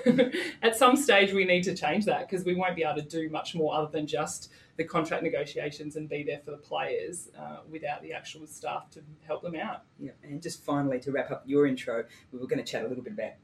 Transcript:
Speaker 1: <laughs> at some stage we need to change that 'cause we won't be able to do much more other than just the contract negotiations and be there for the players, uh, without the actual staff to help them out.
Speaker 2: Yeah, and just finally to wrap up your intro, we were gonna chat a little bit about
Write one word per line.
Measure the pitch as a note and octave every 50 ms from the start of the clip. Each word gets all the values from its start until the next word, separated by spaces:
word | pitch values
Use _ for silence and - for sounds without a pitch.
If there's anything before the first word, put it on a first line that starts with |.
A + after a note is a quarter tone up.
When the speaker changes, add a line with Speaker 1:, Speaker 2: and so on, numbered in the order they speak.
| -
Speaker 1:
<laughs> | B3 B3 C4 B3 B3+ - - - - - -
at | - A#3 A3+
some | - C4 B3 B3+
stage | D4 - - G3+ G3 G3+ G3
we | G3 G3 F#3+
need | F3+ F3+ F3+ F3+
to | F#3+ F3
change | - - D3 D#3 G#3 G#3
that | F#3+ - - - -
'cause | G3 F3+ F3+
we | F3+ F3+
won't | F3+ F#3 F3+ F3
be | E3 D#3
able | D3+ D3 D3
to | D3
do | D3 D#3+ D#3+ D#3+ D#3
much | D#3 - - - -
more | E3+ D#3 D3+ D3
other | D3+ D3+ D3+
than | - D#3 D3+
just | C#3+ D3+ D3 D#3 F3 - - - - - - - _ _
the | - D#3+
contract | - - E3 D#3 - E3 - E3+
negotiations | D#3+ D3+ C#3+ D3+ - - D#3 D3+ D3+ D3 - D3+ D3+ D3
and | D#3 D#3 D3+
be | D3 D3 D3
there | C#3+ C#3+ D3
for | - D#3
the | D3
players, | D3 - - D#3 D3+ C#3+ C#3 B2 A2+ - - - - - - - D3
uh, | D3+ D3+ D3+ C#3+ C#3 D3+
without | D#3 D#3+ D#3 C#3+ D3 D3+
the | D#3 D#3+
actual | D#3 D3+ D3 - - D#3 D#3
staff | D3+ - - - D3+ - - - -
to | - E3 C#3+ D3+ D3+ -
help | - - D3+ -
them | - F3 E3
out. | D#3 G#3 G#3+ - - - _ _ -
Speaker 2:
Yeah, | C#3+ C3+ - _
and | - D3+ C#3+ D#3
just | E3+ E3 - - -
finally | - C#3+ C#3+ C#3 C#3 C3 B2+
to | B2+ C#3 C3+
wrap | C3+ B2 -
up | C3+ - -
your | C3+ C#3 D3 D3
intro, | C#3 B2+ B2+ - B2+ A#2 A#2 - - - - - _ -
we | B2
were | B2+
gonna | - D3 C3+
chat | A#2 - - A#2 A2
a | A#2+
little | B2+ B2 A#2+
bit | A#2+ G#2
about | G#2+ A2 G#2 - -